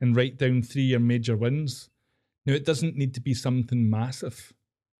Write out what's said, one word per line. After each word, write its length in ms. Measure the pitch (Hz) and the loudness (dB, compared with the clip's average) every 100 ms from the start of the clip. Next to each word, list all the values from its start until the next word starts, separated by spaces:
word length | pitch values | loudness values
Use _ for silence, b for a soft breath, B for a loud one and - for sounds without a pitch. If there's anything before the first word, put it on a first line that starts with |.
and 160 | 123 120 | 2 4
write 220 | 127 127 | 2 2
down 240 | 131 127 | 2 2
three 220 | 117 139 | 0 0
of 60 | 131 | 2
your 100 | 123 | 4
major 360 | 120 120 117 110 | 2 2 0 0
wins. 540 | 117 143 147 - - _ _ _ _ _ - | 0 -2 -4 -8 -14 _ _ _ _ _ -2
Now, 80 | |
it 100 | 139 | -2
doesn't 320 | 139 143 165 143 | 0 0 0 -2
need 160 | 135 | -4
to 60 | - | -4
be 140 | 123 | -4
something 560 | 120 131 127 117 123 110 | -2 0 0 0 2 2
massive. 640 | 110 120 131 139 - - _ _ _ _ _ | 2 -2 -6 -10 -12 -20 _ _ _ _ _